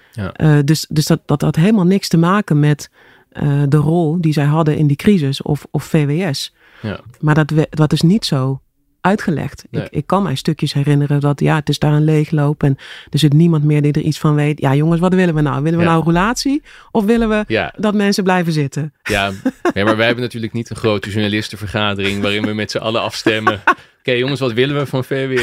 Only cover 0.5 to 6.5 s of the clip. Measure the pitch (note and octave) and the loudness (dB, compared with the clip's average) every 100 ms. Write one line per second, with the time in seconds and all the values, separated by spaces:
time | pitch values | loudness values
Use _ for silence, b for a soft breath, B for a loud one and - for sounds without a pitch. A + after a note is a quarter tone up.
0.5 | D3 C#3+ D#3 - D#3 - E3 - D3+ D#3 | 4 2 0 0 -4 0 -2 0 -2 0
1.5 | D#3 F3+ A3 F3 G3 - E3+ E3+ G3+ - | 2 2 4 4 2 2 2 2 0 0
2.5 | D3 D3 D3 - b b b b - D3 | 2 2 0 -6 b b b b -4 -2
3.5 | C#3+ C#3+ D3+ D3 F3 D#3+ F3 D#3+ D3+ C#3+ | 0 2 2 2 2 0 0 0 2 2
4.5 | D#3 D#3 D3 D3 C#3+ G#3+ G3 C#3 C#3 - | 2 2 2 2 2 2 2 0 -4 -4
5.5 | C#3+ - D3 - D#3+ C#3+ D3+ F#3+ C#3 - | -6 -4 -8 -2 0 0 0 -2 -4 -8